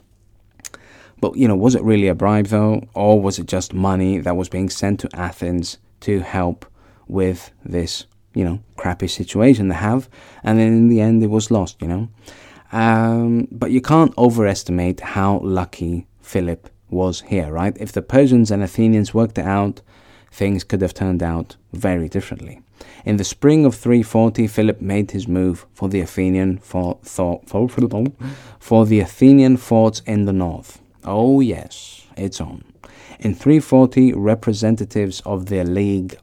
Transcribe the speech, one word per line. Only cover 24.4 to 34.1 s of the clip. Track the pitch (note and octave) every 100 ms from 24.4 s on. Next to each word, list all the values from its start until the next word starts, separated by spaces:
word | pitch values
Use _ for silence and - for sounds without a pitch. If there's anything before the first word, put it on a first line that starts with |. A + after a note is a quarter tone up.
| A2
Philip | - G#2+ G#2
made | F#2+ G2+ G2+
his | G2 F#2+
move | F2+ F#2 E2+ -
for | - G2
the | G2
Athenian | E2 - F#2 F#2 F#2+ F#2
for-, | - F#2 F2 -
for-, | - - F2+ E2+ -
for-, | G2+ B2 - A#2+ G#2+ B2+ - C3 C#3 - -
for | - A2+ A2
the | G#2+
Athenian | F#2 - C3 C#3 C3 B2+
forts | - A2+ A2 A2 -
in | G#2 G2+
the |
north. | F#2+ F2 D#2+ - - _ _
Oh | - G#2 B2 C#3
yes, | B2+ E2 - - - - - -
it's | G2 -
on. | D#2+ F2 - _ - - - -
In | G#2
three | F2+ C3+ D#3
forty, | - C3 B2+ C3 C3